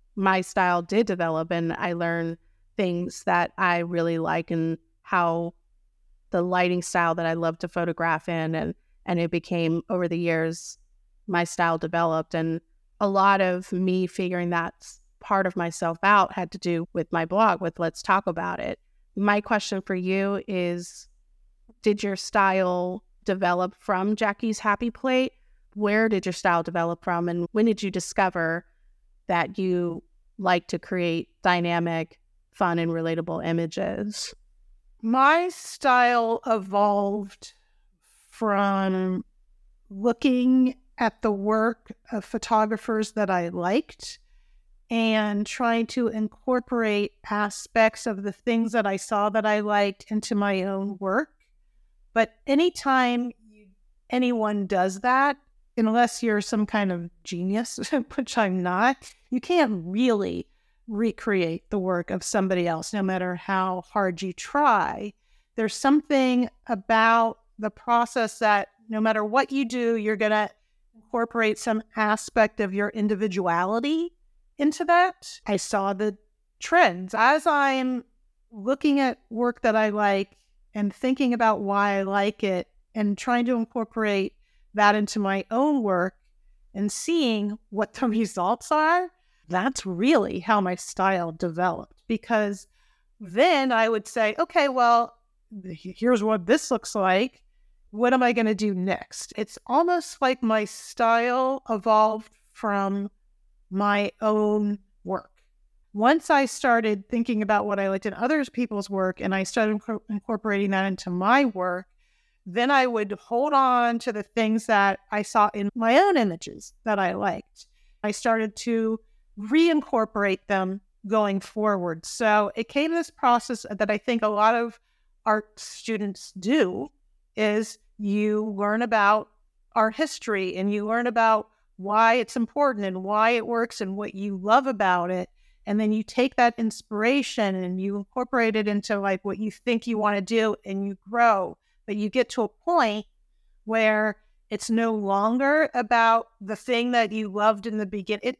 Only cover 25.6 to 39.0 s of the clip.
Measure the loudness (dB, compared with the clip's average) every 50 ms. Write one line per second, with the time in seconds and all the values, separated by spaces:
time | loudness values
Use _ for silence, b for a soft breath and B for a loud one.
25.6 | _ _ -6 -2 0 2 2 2 2 2 2 0 -2 -4 -4 -2 0 2 2 2
26.6 | 0 -2 -2 -2 -2 -2 -4 -6 -4 -4 -2 -2 -2 -2 -2 -4 -4 -2 0 2
27.6 | 2 2 2 0 -2 -4 -4 -6 -6 -4 -2 0 0 0 0 -2 -4 -4 -4 -6
28.6 | -8 _ _ _ _ _ _ _ _ _ _ _ _ -2 0 0 0 -2 -4 -4
29.6 | -2 0 0 0 -2 -4 -6 -8 -14 _ _ _ _ _ _ -4 0 0 0 0
30.6 | 0 -4 -8 -8 -6 -6 -4 -2 -2 -2 -2 -4 -6 -8 _ _ 0 2 2 2
31.6 | 0 0 0 0 0 -2 -2 -4 -6 -8 _ _ _ _ _ _ _ _ _ -2
32.6 | 0 0 0 0 0 -2 -2 -2 -2 -2 -2 -4 -4 -6 -6 -6 -4 -2 -2 -2
33.6 | -2 -4 -4 -6 -6 -4 -4 -6 -6 -6 -8 -8 -10 -12 -14 -18 _ _ _ _
34.6 | _ _ -20 _ _ _ _ _ -4 0 2 4 6 6 4 4 2 -2 -4 -8
35.6 | -14 -16 -10 -2 2 4 4 6 4 4 4 2 2 0 -2 -2 -2 -2 -2 -2
36.6 | -2 0 2 2 4 4 4 2 0 0 -2 -4 -6 -10 -14 _ -20 -20 -20 _
37.6 | _ _ _ _ _ _ _ _ _ _ _ _ _ _ -8 -4 0 0 2 2
38.6 | 2 2 2 2 0 0 0 0